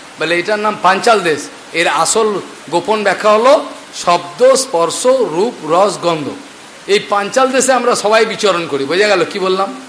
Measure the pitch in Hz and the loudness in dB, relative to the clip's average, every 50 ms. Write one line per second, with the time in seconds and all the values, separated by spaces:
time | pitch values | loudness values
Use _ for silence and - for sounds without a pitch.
0 | - - - - 156 160 175 175 175 208 214 208 214 214 202 - - 180 190 196 | -20 -16 -8 -6 -4 -2 -2 -2 0 -2 -2 -2 -2 -4 -2 0 2 2 2 2
1 | 196 233 226 202 175 165 147 - - - - - - - - 165 175 175 147 156 | 2 2 2 2 2 0 -2 -2 -6 -12 -16 -18 -14 -6 -2 -2 0 0 0 0
2 | 165 - - 220 220 214 202 160 - - - - - 139 160 175 175 214 220 214 | 0 0 0 0 0 0 -2 -4 -8 -10 -16 -18 -10 -4 -4 -4 -2 0 -2 0
3 | 208 226 170 - 208 214 214 220 233 269 302 285 - - - - - - - - | 0 0 0 2 2 2 4 4 6 4 4 4 2 -4 -14 -16 -18 -16 -12 -6
4 | - 180 175 175 - - - - 247 262 254 - - - - 165 170 160 160 - | 0 0 0 0 -2 -4 -2 4 4 4 4 4 2 0 0 0 0 0 -2 -2
5 | - 254 269 262 214 165 156 175 220 247 - - 151 151 165 185 208 196 165 143 | 0 2 2 2 0 -2 0 -2 -2 -2 -4 -6 -4 0 2 2 2 2 0 -2
6 | 170 170 165 156 135 117 92 - - - - - - - - - - 180 196 208 | -2 -2 -2 -2 -4 -8 -10 -12 -16 -20 -20 -20 -20 -20 -20 -10 -4 0 0 0
7 | 202 - 202 202 202 196 - 254 262 262 262 254 - 262 262 240 240 240 208 - | 0 0 -2 -2 -2 0 0 0 2 2 2 0 2 2 2 2 2 0 0 0
8 | - 208 220 226 220 220 196 - 208 196 175 175 165 135 139 135 135 135 170 190 | 0 2 2 2 2 0 -2 -2 0 0 0 0 -2 -4 -4 -4 -2 -2 0 2
9 | 214 208 196 180 156 - - 196 185 185 190 190 196 233 254 - - | 2 2 2 0 0 -2 -4 -4 -2 -2 0 -2 -2 -4 -6 -12 -16